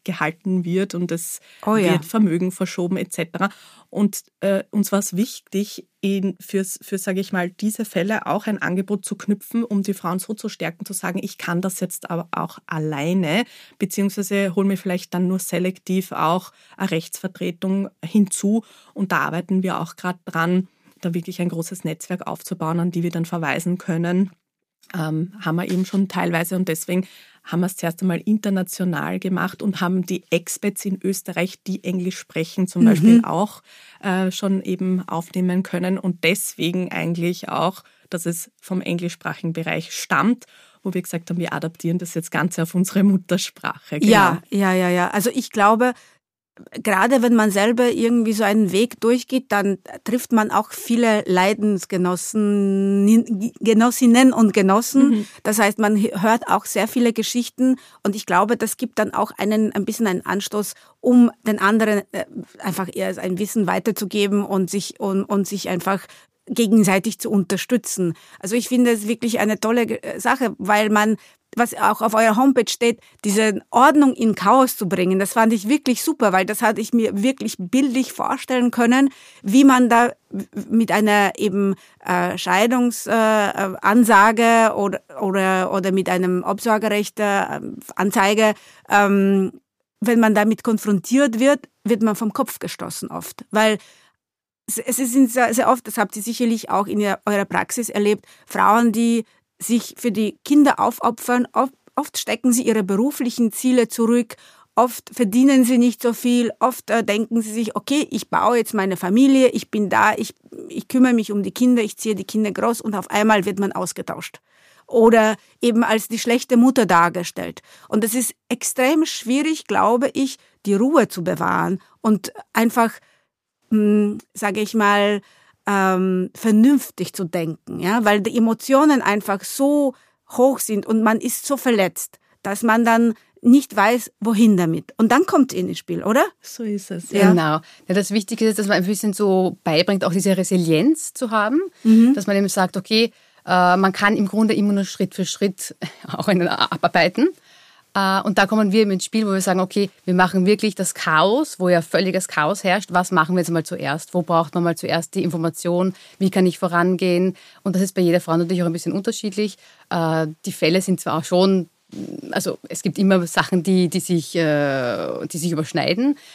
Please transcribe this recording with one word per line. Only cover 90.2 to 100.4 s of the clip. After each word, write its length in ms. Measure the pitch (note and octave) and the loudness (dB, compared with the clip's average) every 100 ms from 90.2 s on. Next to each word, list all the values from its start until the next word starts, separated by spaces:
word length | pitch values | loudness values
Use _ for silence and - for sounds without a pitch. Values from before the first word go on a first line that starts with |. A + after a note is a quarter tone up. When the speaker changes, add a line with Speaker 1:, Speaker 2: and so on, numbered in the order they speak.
| A3 G#3 | 4 4
Speaker 2:
damit 280 | G#3+ A3 | 2 0
konfrontiert 760 | - A3 G#3+ G3 - C4 C#4 A3 | -2 -2 0 -2 2 2 2 2
wird, 300 | C4+ C#4+ - _ | 2 2 -2 _
wird 200 | G3+ A3+ | -2 0
man 120 | A3 G#3 | 0 -2
vom 180 | A3 | -4
Kopf 260 | - B3 - | -4 -4 -6
gestoßen 500 | - - E3+ - - | -12 -10 -12 -12 -12
oft, 360 | F3 - - - | -12 -12 -16 -6
weil 300 | G#3+ A3 G#3 - _ _ _ _ _ _ _ - | 0 0 0 -6 _ _ _ _ _ _ _ -12
es, 120 | A3+ | -8
es 180 | B3 A#3+ | -6 -4
sind 340 | B3+ C4 B3+ | 0 2 2
sehr, 220 | A#3+ A#3 | 2 0
sehr 160 | A#3 - | 2 2
oft, 160 | B3 G#3+ | 0 -2
das 100 | A#3 | -4
habt 160 | G3+ G#3+ | -4 -4
ihr 60 | |
sicherlich 460 | G#3 A3+ A#3+ A3+ - | -8 -2 -2 -2 -2
auch 160 | F#3 G3+ | -4 -2
in 120 | G#3 | -2
ihr, 200 | G3+ F#3+ - | -2 -2 -2
eurer 180 | G3+ G3 | -2 -2
Praxis 420 | F#3 F#3+ - A3+ | -2 -4 -6 -6
erlebt, 360 | G3+ G#3 G#3 - _ _ | -2 0 0 -4 _ _
Frauen, 440 | - F#3 A3 A#3 | 0 4 4 4
die 320 | A3 A#3 A#3 - _ _ _ | 2 2 0 -4 _ _ _
sich 340 | - A#3 - - | -2 -2 -2 -6
für 160 | A#3+ | -4
die 280 | G3+ G#3+ - | -2 -2 -4